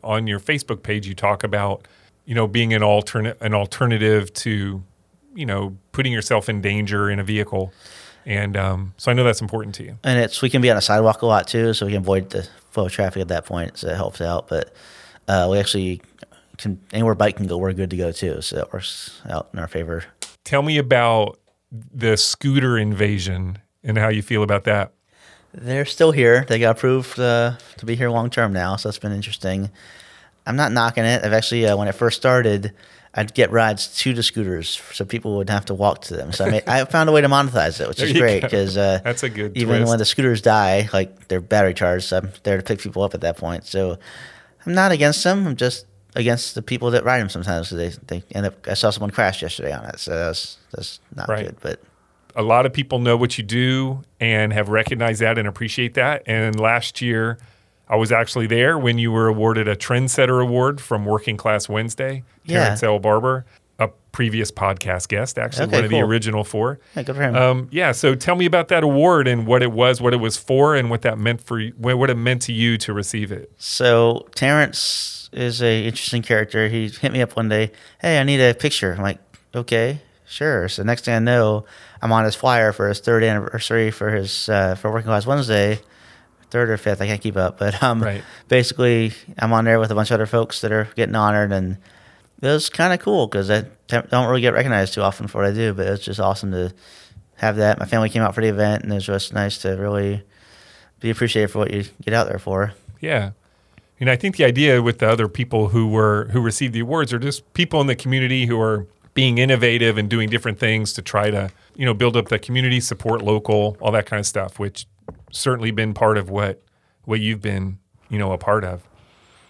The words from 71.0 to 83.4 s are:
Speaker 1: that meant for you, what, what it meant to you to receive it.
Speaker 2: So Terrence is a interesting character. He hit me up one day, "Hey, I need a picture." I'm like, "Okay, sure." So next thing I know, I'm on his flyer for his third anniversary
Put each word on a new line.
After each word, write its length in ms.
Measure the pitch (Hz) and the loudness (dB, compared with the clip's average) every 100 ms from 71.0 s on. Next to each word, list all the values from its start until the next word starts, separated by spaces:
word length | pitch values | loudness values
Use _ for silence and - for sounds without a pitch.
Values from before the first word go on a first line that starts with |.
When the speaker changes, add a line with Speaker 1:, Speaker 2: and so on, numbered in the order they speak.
Speaker 1:
that 160 | 120 110 | 0 0
meant 220 | 110 117 | -2 -2
for 180 | - 117 | -4 -6
you, 120 | 110 123 | -6 -4
what, 220 | 120 127 | -2 2
what 100 | 135 | 2
it 60 | 120 | 2
meant 260 | 120 127 | 0 -2
to 100 | 127 | -2
you 260 | 113 117 110 | 0 2 0
to 140 | - | -2
receive 380 | 104 101 110 104 | -6 -4 -6 -6
it. 220 | 98 - - | -10 -14 -14
Speaker 2:
So 680 | - - 123 117 117 117 - | -8 2 6 6 4 2 -6
Terrence 920 | - 135 151 143 - - - - - - | -2 2 4 2 -2 -4 -4 -8 -12 -14
is 300 | - 120 117 | -6 -6 0
a 220 | 117 110 | 2 2
interesting 380 | 110 110 - 120 | -2 -6 -4 -4
character. 460 | 113 110 107 113 107 | 0 0 0 -2 -2
He 200 | 113 110 | -2 -6
hit 240 | - 143 | -4 -4
me 80 | 127 | -2
up 160 | 120 - | -2 -2
one 120 | 110 | 0
day, 220 | 107 110 - - - | 0 -2 -6 -20 -6
"Hey, 180 | 175 156 | 0 2
I 60 | |
need 160 | 135 139 | 2 4
a 140 | 127 | 4
picture." 400 | 117 147 - 98 | 4 -2 0 -2
I'm 80 | 90 | -2
like, 160 | 98 - _ _ _ | -4 -6 _ _ _
"Okay, 460 | 123 120 113 120 147 _ _ - | -8 -2 0 0 -4 _ _ -16
sure." 420 | - 151 120 92 | -4 -2 0 -2
So 140 | - | -4
next 200 | 101 120 | -2 -2
thing 100 | - | 0
I 40 | 117 | 0
know, 480 | 117 123 110 107 - - - - | 2 4 4 0 -4 -20 -20 -6
I'm 120 | 117 | 0
on 120 | 113 | 2
his 100 | 110 | 2
flyer 380 | - 127 120 110 | 0 2 4 2
for 160 | 101 101 | 2 -2
his 120 | 98 | -2
third 220 | - 117 | 2 2
anniversary 640 | 113 107 | 4 0